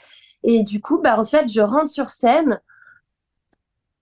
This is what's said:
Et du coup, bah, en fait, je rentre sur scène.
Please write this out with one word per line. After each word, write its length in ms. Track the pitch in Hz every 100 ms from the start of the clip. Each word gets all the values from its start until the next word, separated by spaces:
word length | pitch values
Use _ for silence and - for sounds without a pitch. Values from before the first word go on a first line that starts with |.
| - - - _
Et 200 | - 233
du 180 | 202 208
coup, 180 | - 330
bah, 180 | 294 220
en 60 | 220
fait, 220 | 294 277
je 120 | 214
rentre 280 | 208 269 302
sur 200 | - 254
scène. 500 | - 233 285 311 208 - _ - _ _ _ _ _ _ _ _ _ _ _